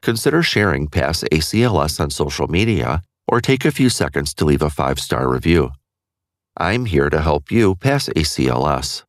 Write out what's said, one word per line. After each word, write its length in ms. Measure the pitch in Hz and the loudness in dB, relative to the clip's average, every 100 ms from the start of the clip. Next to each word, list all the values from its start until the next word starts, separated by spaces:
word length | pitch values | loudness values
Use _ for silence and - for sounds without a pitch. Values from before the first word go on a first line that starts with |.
consider 420 | - 113 151 156 | -2 0 0 0
sharing 460 | 165 113 104 69 76 | 0 2 2 0 -2
Pass 340 | 85 67 85 - | -2 -2 -2 0
A 80 | 80 | 0
C 240 | 78 104 | 0 0
L 180 | 123 90 | 2 2
S 180 | 76 - | 0 -2
on 120 | 73 | -4
social 380 | - 76 - 67 | -2 -4 -2 -2
media 520 | 80 113 95 62 78 - _ - | 0 2 0 0 -4 -6 _ -2
or 140 | 117 | 0
take 240 | 120 135 156 | 2 0 0
a 60 | |
few 180 | - 131 | 2 2
seconds 440 | - 80 73 73 - | 2 -2 -2 -4 -2
to 100 | 78 | 2
leave 160 | 71 | 2
a 80 | 76 | 0
five-star 580 | 73 67 65 - 62 65 | -2 -2 -2 -4 -2 0
review. 440 | 65 82 85 64 67 _ _ _ _ _ _ _ - | 0 2 2 2 -4 _ _ _ _ _ _ _ -6
I'm 280 | 85 117 123 | -2 -2 0
here 240 | 80 73 | 0 2
to 120 | 78 | 2
help 300 | 80 73 - | 0 -2 0
you 240 | 110 104 95 | 2 2 2
pass 340 | 135 139 - - | 0 0 -2 -2
A 80 | |
C 240 | 78 - 65 | -2 0 0
L 180 | 62 71 | 0 0
S. 380 | 69 64 - | -2 -4 -10